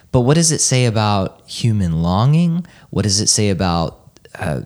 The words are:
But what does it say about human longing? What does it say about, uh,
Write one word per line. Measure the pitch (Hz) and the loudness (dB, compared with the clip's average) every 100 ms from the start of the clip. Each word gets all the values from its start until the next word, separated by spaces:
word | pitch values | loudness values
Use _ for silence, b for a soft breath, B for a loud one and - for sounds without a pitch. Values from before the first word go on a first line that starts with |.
| _ | _
But | 127 | 0
what | 123 | 2
does | 160 160 | 2 2
it | 147 | 0
say | - 127 | 0 0
about | 123 107 107 101 92 - - | 0 0 0 0 -2 -8 -16
human | - 117 107 87 82 | -4 -2 0 0 0
longing? | 85 92 131 160 170 170 B B B | 0 2 2 2 2 -2 B B B
What | 95 | -4
does | 101 98 | -2 0
it | 92 | 0
say | - 104 | 0 0
about, | 92 92 85 80 - - - - - | 0 0 0 -2 -6 -20 -20 -20 -10
uh, | 85 67 | -6 -6